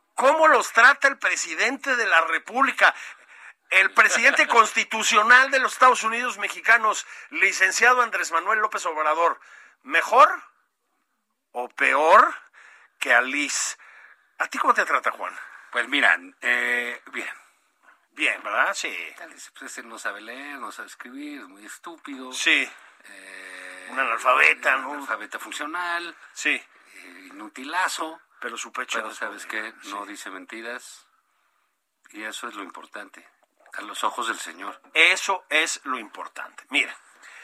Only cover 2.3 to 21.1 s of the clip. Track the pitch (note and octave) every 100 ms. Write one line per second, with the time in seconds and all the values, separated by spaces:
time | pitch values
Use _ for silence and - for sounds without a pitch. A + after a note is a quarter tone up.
2.3 | D#3 - A#3 C4 - F#3+ - - - _
3.3 | - - _ - F#3 F#3+ - G#3 F#3 A#3
4.3 | - D4+ A#3 G#3+ A3+ G3+ A3 G#3 A3+ A3
5.3 | B3+ C4+ C4+ A#3 - B3+ A#3 A3 A#3 B3
6.3 | G3+ G3+ F3 G#3+ A#3 A3 F#3+ - - -
7.3 | D#3+ F#3+ F#3+ F#3+ F#3 A#3+ B3+ A#3 F#3+ D#3
8.3 | E3 F#3 A3 G#3+ G3+ F3 D#3 D#3 D#3+ E3
9.3 | - - - - _ B2+ E3 - A#3 F4
10.3 | F#4 - _ _ _ _ _ _ _ _
11.3 | _ _ B2 B2 - C3+ C3+ D#3+ G#3 D#4+
12.3 | - - - - - _ - C3+ A#2+ B2+
13.3 | C#3+ C#3+ - - - - - - _ _
14.3 | - D#3 C4 C#4+ G#3+ D#3+ C3+ A#2 G#2 F#2
15.3 | - - - - A#2+ A#2 C#3+ G#2+ E2+ F2+
16.3 | - B2 A#2+ A#2+ A#2+ A#2+ A#2+ - B2 -
17.3 | - _ _ _ _ _ _ _ - C#3
18.3 | F#2+ G#2 A2 E3 G3 D#3 F2+ E2 - E3
19.3 | - - - C3+ - A#2+ A2 G#2+ G2+ A2+
20.3 | C3 C#3+ C#3 G#2+ - G2 - B2